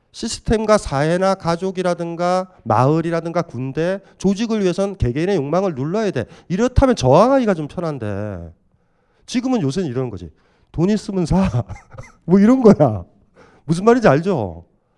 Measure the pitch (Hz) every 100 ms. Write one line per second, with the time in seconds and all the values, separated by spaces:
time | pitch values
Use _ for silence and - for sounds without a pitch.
0 | _ - 226 - - 220 214 208 - 139
1 | 156 180 190 190 165 170 190 185 180 170
2 | 170 170 175 185 190 _ 117 110 131 160
3 | 165 165 165 175 170 120 131 147 175 190
4 | - - 190 190 226 220 185 170 202 190
5 | 123 131 180 190 139 175 196 131 147 202
6 | 208 139 - - - 185 247 254 269 233
7 | 127 151 240 277 220 170 147 - 165 139
8 | 107 98 104 90 85 - _ _ _ _
9 | _ _ - 247 254 240 135 160 165 120
10 | 123 95 85 - _ _ _ 135 180 214
11 | - 190 165 180 190 120 - - - -
12 | - _ - 196 214 262 240 - 139 101
13 | - _ _ _ - _ - 170 220 247
14 | 208 139 180 156 95 80 - _ _